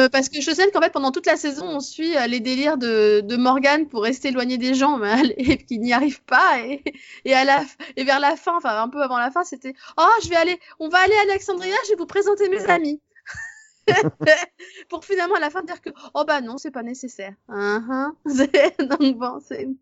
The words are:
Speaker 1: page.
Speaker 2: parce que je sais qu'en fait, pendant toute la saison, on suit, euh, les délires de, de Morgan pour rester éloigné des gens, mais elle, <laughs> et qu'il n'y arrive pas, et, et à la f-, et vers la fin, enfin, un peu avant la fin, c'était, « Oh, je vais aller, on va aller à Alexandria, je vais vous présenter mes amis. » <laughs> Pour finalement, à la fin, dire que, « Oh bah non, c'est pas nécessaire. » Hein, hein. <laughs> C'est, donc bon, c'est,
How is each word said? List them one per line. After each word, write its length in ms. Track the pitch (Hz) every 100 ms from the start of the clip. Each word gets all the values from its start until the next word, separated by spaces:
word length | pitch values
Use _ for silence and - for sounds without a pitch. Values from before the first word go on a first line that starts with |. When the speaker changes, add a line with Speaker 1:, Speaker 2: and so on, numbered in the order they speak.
Speaker 1:
page. 80 | 262
Speaker 2:
parce 180 | 262 269
que 120 | 294
je 100 | 277
sais 180 | 302 392
qu'en 100 | 403
fait, 120 | 330
pendant 180 | 330 277
toute 160 | 269 349
la 100 | 311
saison, 300 | 311 277 359
on 140 | 294
suit, 360 | 269 - 320 311
euh, 100 | 240
les 100 | 247
délires 380 | 226 254 285 302
de, 420 | 240 220 214 208
de 160 | 202 240
Morgan 500 | 254 269 277 302 302
pour 140 | 233
rester 240 | 214 262 285
éloigné 300 | 254 247 254
des 160 | 254
gens, 220 | 262 269 277
mais 120 | 202 226
elle, 140 | 277
<laughs> 40 | -
et 200 | 262 262
qu'il 220 | - 233
n'y 120 | 240
arrive 300 | 240 285 277
pas, 380 | - 254 359 269
et, 180 | 233 277 - - - -
et 100 | -
à 100 | 262
la 180 | 269 277
f-, 140 | 285 - - 262
et 80 |
vers 160 | 262 277
la 160 | 285 311
fin, 200 | - 339
enfin, 240 | 277 214
un 80 | 233
peu 140 | 285
avant 160 | 277 247
la 120 | 240
fin, 120 | 302
c'était, « 300 | 359 262 262 269 - -
Oh, 80 | 339 440
je 60 | 330
vais 60 | 339
aller, 220 | 330 359 - -
on 100 | 320
va 100 | 349
aller 160 | 381
à 160 | 427 403
Alexandria, 440 | 392 392 359 370 415 427
je 40 |
vais 60 | 392
vous 80 | 339
présenter 420 | 392 392 403 392
mes 160 | 392 403
amis. » 340 | 349 311 294 _ _ - - - - _ _ -
<laughs> 1040 | 381 403 - 156 311 349 _ 370 370 339
Pour 160 | 349
finalement, 320 | - 381 349 381
à 40 |
la 100 | 294
fin, 120 | 339
dire 180 | 339 349
que, « 100 | - 302 277
Oh 100 | 285 302
bah 140 | 294
non, 160 | 240 254
c'est 120 | 320
pas 100 | 269
nécessaire. » 520 | 233 262 254 - 196 202 -
Hein, 360 | 202 202 214 226
hein. 260 | 262 277 311
<laughs> 60 | 302
C'est, 500 | 262 269 - 302 -
donc 380 | 262 285 277 254
bon, 200 | 247 269 -
c'est, 220 | 269 269 262